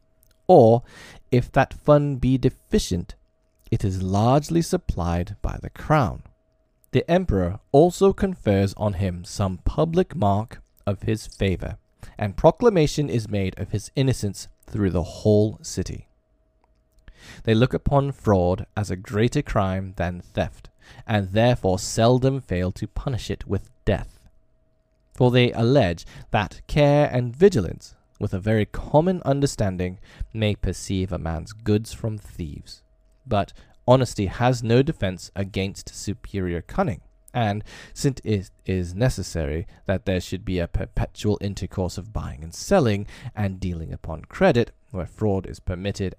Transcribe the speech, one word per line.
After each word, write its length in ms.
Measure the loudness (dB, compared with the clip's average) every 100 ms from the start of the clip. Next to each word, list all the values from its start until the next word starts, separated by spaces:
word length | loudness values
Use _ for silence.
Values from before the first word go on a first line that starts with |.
| _ _ _ _ 6
Or, 340 | 10 10 6 2 -16 -20 -20 0
if 220 | 0 2
that 220 | 0 0
fund 480 | 0 4 4 4 0
be 160 | 0 2
deficient, 800 | 2 -2 _ -2 0 -4 -6 -16 _ _ _ _ -4
it 140 | -2
is 180 | -2 -2
largely 600 | 0 2 4 2 2 -2
supplied 760 | 0 -2 -2 -4 -2 -2 -4 -6
by 180 | -8 -8
the 80 | -12
crown. 540 | -8 0 2 2 -4 -14 _ _ _ _ _ _
The 160 | -2 2
emperor 480 | 2 2 0 0 -4 _
also 400 | 6 6 4 2
confers 600 | 4 -2 -2 2 2 2 0
on 160 | -4
him 320 | -2 -4 -4 -8
some 320 | -4 -4 -2 -2
public 500 | 0 0 0 -2 0
mark 460 | 2 2 -2 -12 -20 _ -6
of 140 | -4
his 260 | -4 -4 -6
favor, 500 | -2 0 0 -4 -10 _ _ -18 -6
and 200 | -6 2
proclamation 720 | 2 4 4 4 2 0 -2
is 180 | -2 -2
made 320 | -2 -2 -4
of 120 | -6
his 200 | -6 -4
innocence 540 | 0 0 0 -4 -8 -14 -20 -8
through 260 | -2 0
the 120 | 0
whole 560 | -2 -2 2 4 2 -4
city. 460 | -10 -8 -8 -10 -16 _ _ _ _ _ _ _ _ _ -20 -20 -20 -6
They 100 | 0
look 200 | 4 4
upon 400 | 2 0 2 0
fraud 540 | -2 2 4 4 0 -4 -8
as 120 | -6
a 60 | -8
greater 460 | -4 0 0 0
crime 540 | -2 -2 -2 -2 -6 -4
than 240 | -4 -6
theft, 480 | -8 -6 -6 -8 -20 _ -20 -16 -4
and 280 | -2 0
therefore 440 | 2 2 2 0 -2
seldom 600 | -2 2 4 4 2 -2
fail 320 | -4 -4 -4
to 160 | -4 -8
punish 420 | -6 -6 -6 -6
it 160 | -8 -6
with 240 | -6 -6 _
death. 280 | -2 -2 -4 -16 -20 _ _ _ _ _ _ _ _ 2
For 140 | 4
they 220 | 4 4
allege 560 | 2 2 4 2 -2 -10 -20 -4
that 300 | -2 -2 -8 -2
care 420 | 2 4 4 2
and 220 | 0 -4 4
vigilance, 580 | 4 4 -2 -6 -16 -20 _ -8
with 140 | -6
a 60 | -4
very 260 | 0 0 0
common 560 | -4 0 2 2 0
understanding, 760 | 0 0 0 0 -2 -2 -6 -8 -16 -14 -10
may 220 | -2 -2 0
perceive 560 | -4 -4 -4 -2 -2
a 80 | -4
man's 340 | -6 -6 -8
goods 400 | -6 0 0 -2
from 240 | -8 -8 -8
thieves. 640 | -12 -12 -12 -12 -16 -20 _ _ _ _
But 300 | -4 -2 -2 -8 -20 _ 4
honesty 380 | 4 4 -2 -4
has 380 | 0 0 0
no 180 | 2 4
defense 480 | 2 -2 -6 -6 -10 -8
against 580 | -6 -4 -4 -6 -16
superior 720 | -10 -8 -8 -8 -6 -4 -6
cunning, 380 | -4 -2 -2 -4 -12 _ _
and 320 | -2 -2 -2 -8 -16 -18
since 280 | -4 -4 -2
it 260 | -2 -2 -4 _ -4
is 300 | -4 -4 0
necessary 720 | 0 0 -6 -4 -4 -4 -8 -8 -4
that 220 | -4 -2
there 120 | -4
should 240 | -4 -8
be 140 | -4 -4
a 100 | -2
perpetual 720 | -4 -4 -4 -6 -4 -2 -2
intercourse 600 | -4 -8 -8 -4 -4 -6
of 120 | -10
buying 320 | -10 -10 -10
and 120 | -14 -12
selling, 500 | 0 2 4 0 -6 -14 -12 -6
and 240 | -4 -4
dealing 340 | -6 -6 -8
upon 320 | -10 -10 -12 -12
credit, 460 | 2 4 4 0 -6 _
where 160 | -10 -10
fraud 400 | -4 -2 -2 -4
is 140 | -10
permitted 560 | -8 -6 -6 -4 -6